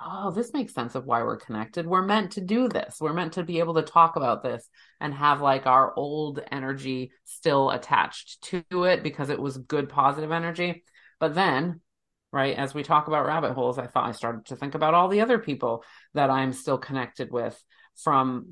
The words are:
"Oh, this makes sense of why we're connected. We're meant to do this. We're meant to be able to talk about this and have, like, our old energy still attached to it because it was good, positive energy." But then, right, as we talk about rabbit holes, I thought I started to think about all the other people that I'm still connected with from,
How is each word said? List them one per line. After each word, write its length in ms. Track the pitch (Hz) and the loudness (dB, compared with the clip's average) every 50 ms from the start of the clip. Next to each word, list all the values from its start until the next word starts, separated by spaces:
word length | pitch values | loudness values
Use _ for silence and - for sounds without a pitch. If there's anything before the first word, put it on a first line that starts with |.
"Oh, 300 | - 165 180 196 202 196 | -14 -12 -10 -8 -6 -4
this 220 | 165 208 240 - | -4 -4 -4 -4
makes 220 | - 285 233 - - | -4 -6 -6 -6 -6
sense 200 | 139 117 123 - | -6 -6 -6 -6
of 120 | 131 127 | -8 -4
why 180 | 135 120 117 113 | -2 -2 0 0
we're 140 | 113 110 107 | -2 -4 -6
connected. 480 | - - 110 107 110 - - 175 165 | -8 -10 -8 -8 -8 -8 -6 -6 -2
We're 160 | 165 185 185 | 0 0 0
meant 300 | 185 196 208 220 196 180 | 2 2 0 0 0 -2
to 80 | - 202 | -6 -8
do 280 | 185 180 220 240 254 233 | -4 -2 0 2 2 0
this. 300 | - - - - - - | 0 -2 -4 -6 -8 -4
We're 140 | 156 151 156 | -4 -2 -2
meant 180 | 180 175 165 | -2 -4 -4
to 100 | 165 185 | -4 -6
be 160 | 170 170 170 165 | -6 -2 -2 -2
able 160 | 170 165 165 | 0 0 0
to 80 | 160 | 0
talk 320 | 151 - - 170 165 165 - | 0 2 6 6 6 6 4
about 300 | 160 139 120 110 - - | 0 0 0 0 -2 -2
this 240 | 127 117 113 - - _ _ - _ _ - | -6 -8 -8 -12 -16 _ _ -20 _ _ -10
and 120 | 151 147 | -8 -8
have, 280 | 139 139 147 147 143 143 | -2 2 4 4 4 4
like, 260 | 143 139 135 135 135 | 4 2 2 2 4
our 260 | 131 127 135 131 - - | 4 6 6 6 4 2
old 440 | 160 143 143 147 156 151 147 139 147 - - | -4 -4 -4 -2 -4 -4 -4 -6 -8 -8 -8
energy 580 | 139 139 131 131 139 135 135 131 131 127 127 - _ _ _ | -8 -6 -4 -6 -6 -6 -4 -6 -4 -4 -6 -8 _ _ _
still 460 | - - - - 165 143 139 135 131 | -18 -10 -2 0 4 4 4 4 4
attached 720 | - 120 - - 135 107 78 - - - - - - - | 2 -2 -2 2 4 4 4 2 -2 -12 -16 -18 -20 -18
to 420 | - - - 175 165 - 185 180 180 | -12 -8 -8 -8 -6 -4 -2 0 2
it 180 | 185 180 165 | 4 2 2
because 280 | 156 156 139 - 143 135 | 0 -4 -4 -4 -4 -4
it 100 | 147 - | -4 -4
was 180 | 135 143 131 131 | -4 -6 -8 -8
good, 300 | 123 - 151 147 139 139 | -8 -4 -2 -2 -2 -2
positive 420 | - 143 131 139 143 156 156 156 | 2 4 4 4 4 2 -2 -2
energy." 540 | 165 170 165 170 165 175 175 180 170 - _ _ _ _ _ _ _ - | -2 -2 -2 -2 -2 -2 -2 -2 -4 -6 _ _ _ _ _ _ _ -2
But 160 | 160 156 147 | -2 0 2
then, 460 | 180 196 175 131 131 160 175 165 - _ _ _ _ _ _ _ _ _ _ | 2 2 4 2 2 0 -2 -4 -8 _ _ _ _ _ _ _ _ _ _
right, 260 | - 139 135 139 - | -2 0 0 0 0
as 180 | - 139 135 143 | -2 -4 -4 -6
we 100 | 147 143 | -6 0
talk 240 | - 160 151 151 156 | 2 2 2 2 2
about 180 | 156 151 135 | 0 0 0
rabbit 280 | - 156 165 151 110 127 | 0 0 0 0 -2 -2
holes, 240 | 131 123 123 120 131 | 0 -2 -2 -2 -4
I 100 | 123 120 | -4 -2
thought 200 | - 127 - 120 | -2 0 0 -2
I 40 | |
started 340 | 110 - - 117 117 107 - | -4 -6 -6 -6 -6 -6 -10
to 100 | - 131 | -12 -12
think 200 | - 139 139 139 | -8 -8 -6 -2
about 180 | 151 156 156 165 | 0 2 4 6
all 140 | 175 180 185 | 6 6 4
the 140 | 202 208 | 4 2
other 160 | 226 254 247 220 | 4 4 2 0
people 420 | - 151 139 - 139 117 117 113 - - - - _ _ - | 0 -2 -4 -2 -2 -2 -2 -4 -6 -14 -20 -20 _ _ -2
that 160 | 147 139 135 | 0 2 2
I'm 220 | 131 135 131 131 | 2 2 0 -2
still 260 | 127 - - 147 135 131 | -4 -4 -4 -2 -2 -2
connected 540 | - - 135 131 120 117 - - 127 - | -2 -4 -6 -6 -6 -6 -8 -10 -8 -6
with 280 | 123 120 113 113 - - _ _ _ _ - _ _ | -4 -4 -4 -4 -8 -10 _ _ _ _ -20 _ _
from, 500 | - - 160 143 135 131 131 127 123 - - | -4 0 4 4 4 4 2 -2 -6 -8 -8